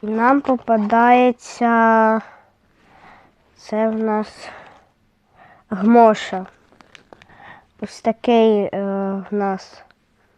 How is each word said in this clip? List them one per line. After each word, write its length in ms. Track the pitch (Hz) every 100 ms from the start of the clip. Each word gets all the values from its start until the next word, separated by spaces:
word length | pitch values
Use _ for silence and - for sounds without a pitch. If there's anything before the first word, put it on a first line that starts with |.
І 60 | 214
нам 340 | 220 233 277
попадається: 1800 | 269 247 - 226 208 226 240 247 247 240 - - 240 233 226 226 220 220 - - _ _ _ _ _ _ - - _ _ _ _
це 300 | - 214 220
в 120 | 220
нас 500 | 220 214 214 - - - - - _ _ _ _ _ _ - _ _
гмоша. 760 | 190 202 233 233 208 - 185 190 _ _ _ _ - _ - _ - - - _ _
Ось 200 | 208 -
такий, 680 | 233 220 - 233 220 208 202
е, 60 | - 196 196 196 196 190
в 20 |
нас 500 | 208 196 190 - - - _ _ _ _